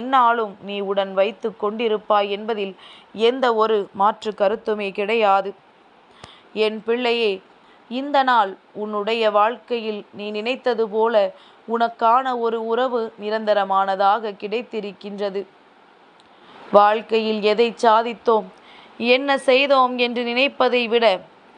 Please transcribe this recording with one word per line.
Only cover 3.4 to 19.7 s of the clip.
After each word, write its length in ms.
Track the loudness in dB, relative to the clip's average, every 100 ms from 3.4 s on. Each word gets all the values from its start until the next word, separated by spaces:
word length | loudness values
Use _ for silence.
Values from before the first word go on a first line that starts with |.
| 0
ஒரு 340 | 2 2 0 -2
மாற்று 420 | 0 0 0 -8 -2
கருத்துமே 540 | -2 0 -4 -4 -4
கிடையாது. 640 | -6 -2 2 4 2 0 -10 _ _ _ _ _ -20 -20 -20 _
என் 300 | -2 -2 0
பிள்ளையே, 560 | -2 0 0 0 0 -2 -8 _ _ _ _
இந்த 340 | -8 0 0
நாள் 340 | 4 2 2 -2 _
உன்னுடைய 580 | -10 -6 -4 -2 0 2
வாழ்க்கையில் 720 | 4 2 0 -6 -6 -4 -8 -10
நீ 180 | -12 -8
நினைத்தது 580 | -6 -6 -4 -2 -2 -2
போல 440 | 0 2 2 0 -4 -20 -20 -8
உனக்கான 720 | -2 -2 0 2 2 2 -2
ஒரு 280 | -2 -4 -4
உறவு 460 | -2 0 -2 -6 -8
நிரந்தரமானதாக 1120 | -6 -4 0 0 2 0 0 2 2 2 -2 -8
கிடைத்திருக்கின்றது. 1080 | -6 -6 -6 -8 -10 -12 -14 -8 -6 -6 -10 _ _ _ _ _ _ _ _ _ -20 -20 2
வாழ்க்கையில் 680 | 4 6 2 0 -2 0 0
எதை 320 | 0 2 0 2
சாதித்தோம், 640 | 2 2 0 -4 0 0 0 -14 -20 -20 -20 -6
என்ன 400 | 2 2 2 -2
செய்தோம் 600 | 2 2 4